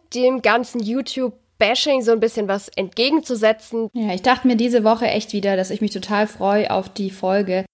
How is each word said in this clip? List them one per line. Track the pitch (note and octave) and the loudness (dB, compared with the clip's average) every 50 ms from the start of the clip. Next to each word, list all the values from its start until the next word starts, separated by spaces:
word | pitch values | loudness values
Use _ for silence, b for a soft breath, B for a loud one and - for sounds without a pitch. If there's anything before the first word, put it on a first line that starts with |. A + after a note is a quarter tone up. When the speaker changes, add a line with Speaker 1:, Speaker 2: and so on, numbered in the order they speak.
| _ _ - | _ _ -4
Speaker 1:
dem | A#3+ B3 B3+ C4 B3 | 0 2 2 2 2
ganzen | - G#3+ G#3+ A#3+ B3 - - A#3+ | 2 2 2 2 0 -2 -6 -6
YouTube-Bashing | G#3+ G#3 A#3 C4+ - - - C4+ B3+ A#3+ B3 _ _ _ _ _ G#3+ G3+ B3 B3+ - D4+ C#4 C4 A#3 | -4 -2 -4 -4 -4 -6 -4 -4 -4 -4 -6 _ _ _ _ _ 2 2 2 0 0 0 0 2 2
so | A3+ A#3 | 2 2
ein | A3 | 2
bisschen | G#3+ A3+ - A3+ G#3+ | 2 0 0 -2 -2
was | G3 G3 G3+ - - | -2 -2 -4 -4 -8
entgegenzusetzen. | - - F#3+ F3+ - - A#3 C4+ D4+ D#4+ - - B3+ G#3+ G#3+ G#3+ A3 A3 - - A#3 A3+ A3+ G#3 | -6 -6 -6 -6 -2 0 0 2 2 2 0 -2 -4 2 2 2 2 0 -4 -8 -6 -6 -6 -4
Speaker 2:
Ja, | - B3 A3 G#3 - | -4 -4 -2 -2 -2
ich | F#3 | 0
dachte | - C4 B3+ B3 - | 2 2 2 4 4
mir | B3+ B3 | 2 2
diese | G#3+ A#3 B3 A#3+ A#3+ G#3 | 4 2 2 2 4 4
Woche | G#3+ A3+ A3+ A#3+ | 4 2 2 0
echt | - - A3 G#3+ - - | 0 0 -2 -4 -4 -6
wieder, | G3+ G3 G3+ G3 | -2 0 0 0
dass | F#3 F#3 F#3+ | 0 0 -2
ich | - G#3 | -4 -4
mich | G#3+ G3+ | -4 -4
total | - G3 F#3+ - G#3+ G3+ G#3+ | -4 -6 -6 -2 0 0 0
freue | G#3+ - - F#3 G3 G3+ G#3 G#3 - | -2 -2 -2 0 2 2 2 2 0
auf | - F#3+ F#3+ | -2 -2 -4
die | - - - G3 F#3+ | -6 -8 -6 -6 -6
Folge. | F#3+ - - F#3 F#3+ G3+ G3+ F#3 F#3 F#3+ F#3+ - | -6 -4 -2 0 0 0 0 0 -2 -4 -4 -6